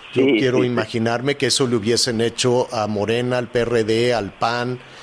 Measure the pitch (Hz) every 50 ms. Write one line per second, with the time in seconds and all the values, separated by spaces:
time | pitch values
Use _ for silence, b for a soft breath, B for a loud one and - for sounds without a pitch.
0 | - - - 123 135 139 131 107 131 127 123 127 127 123 123 117 107 - - 117
1 | 113 117 117 120 127 143 143 143 139 123 113 - 139 120 120 117 98 113 117 107
2 | - 127 117 110 117 117 117 - - 127 120 127 120 - 127 113 107 104 107 101
3 | 104 104 113 123 123 123 123 123 123 - - 120 117 117 123 117 110 104 113 113
4 | 120 123 120 110 101 95 - - 117 117 117 120 120 123 123 123 B B B B